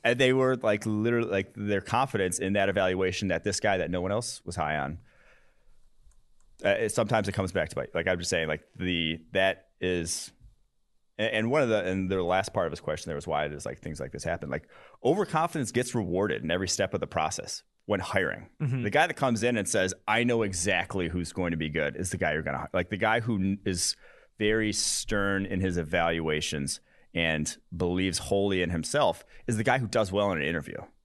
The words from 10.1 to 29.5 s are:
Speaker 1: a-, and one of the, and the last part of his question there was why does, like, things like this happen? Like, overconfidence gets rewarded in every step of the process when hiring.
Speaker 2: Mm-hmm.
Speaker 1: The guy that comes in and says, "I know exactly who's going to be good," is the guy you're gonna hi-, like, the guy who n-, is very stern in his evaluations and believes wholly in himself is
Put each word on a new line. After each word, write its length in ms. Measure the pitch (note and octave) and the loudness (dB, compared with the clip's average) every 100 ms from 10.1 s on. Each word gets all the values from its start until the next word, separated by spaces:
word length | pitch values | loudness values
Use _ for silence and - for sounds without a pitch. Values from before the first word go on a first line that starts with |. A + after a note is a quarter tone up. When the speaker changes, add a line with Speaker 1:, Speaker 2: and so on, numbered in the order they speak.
| - - _ - _ _ _ _ _ _ - | -6 -8 _ -20 _ _ _ _ _ _ -4
Speaker 1:
a-, 140 | G#2+ A2 | -2 0
and 140 | A2+ | 0
one 120 | D3 | 2
of 60 | B2+ | 2
the, 140 | G#2+ | 2
and 260 | F2+ F#2+ F#2 | 2 0 0
the 120 | F#2 | 0
last 300 | F2 F#2 F#2+ | 2 2 0
part 140 | - E2+ | -2 -2
of 40 | |
his 80 | D2 | -4
question 300 | - D2+ - | -6 -6 -6
there 60 | D2 | -8
was 120 | D2+ | -2
why 200 | D2+ D2+ | -2 -2
does, 180 | D2 C#2+ | -4 -10
like, 140 | C2 | -10
things 200 | D#2+ D2+ | -10 -10
like 120 | C2+ | -10
this 120 | C#2+ | -8
happen? 260 | D#2+ E2 D2 | -6 -6 -4
Like, 180 | C#2+ - - - - | -8 -8 -20 -20 -2
overconfidence 680 | A#2 F#3 G3 D#3 E3+ D#3+ A#2+ | 0 2 0 0 0 -2 -2
gets 240 | A#2+ B2 A#2+ | -2 0 -2
rewarded 480 | F2+ F2 G2+ A#1 | 0 0 0 0
in 80 | D2+ | 0
every 160 | F2+ F#2 | 0 0
step 260 | - F#2+ | 0 0
of 60 | F2 | 0
the 80 | D#2+ | -2
process 560 | E2+ D#2 - - - _ _ - | 0 0 -2 -8 -12 _ _ -2
when 120 | G2+ | -2
hiring. 500 | F2 G2 E2 G1+ - _ | 0 0 0 -2 -12 _
Speaker 2:
Mm-hmm. 220 | D3 B2+ | -2 0
Speaker 1:
The 60 | G#2+ | 2
guy 180 | C#3 E3+ | 4 2
that 80 | - | 2
comes 280 | C3+ A2+ | 2 2
in 140 | A#2+ A#2+ | 2 2
and 100 | F#2+ | 0
says, 260 | G#2+ F#2 F#2 - | 2 0 -2 0
"I 160 | A2 | 2
know 200 | A#2+ A#2 | 4 2
exactly 640 | G#2 F2+ F2+ F2+ F2 G2 E2+ | 0 0 0 0 0 -2 -2
who's 240 | E2+ E2 | -2 -4
going 180 | - F2 | -2 -2
to 60 | E2 | 0
be 120 | D#2 | -2
good," 260 | D#2 D2 - | 0 -2 -2
is 140 | F#2 | -6
the 60 | F2+ | -2
guy 160 | E2+ | 0
you're 80 | D#2 | 0
gonna 180 | D#2+ C#2 | -2 -6
hi-, 80 | D2+ | -2
like, 160 | - F2 | -2 -2
the 80 | G2 | 0
guy 220 | G#2+ A#2 | 0 0
who 160 | A2+ G#2+ | 0 0
n-, 240 | F#2+ G2 - | 0 0 -2
is 300 | F2 - - - - _ _ | -2 -2 -4 -12 -20 _ _
very 320 | G#2+ A2 G#2+ | 2 2 0
stern 720 | G2 - - - G#2 G2 G2 G2 | 0 -2 -4 -2 0 2 0 0
in 160 | F#2 | 0
his 160 | F#2+ F2 | 0 0
evaluations 1000 | D#2 F2 E2 E2+ D#2 D#2 - D2+ C#2 - _ _ _ | 0 2 2 2 0 -2 -2 -4 -4 -6 _ _ _
and 420 | - E2 D#2 D2+ - _ E2+ | 0 2 2 -2 -6 _ -4
believes 420 | F2 F2+ F#2+ E2 | 0 0 0 -2
wholly 440 | - G2+ G2+ F#2+ | 0 2 2 2
in 100 | F2 | 0
himself 520 | E2+ - C#3+ A#2 E2+ - - | -2 -2 0 0 0 -10 -12
is 80 | - | -4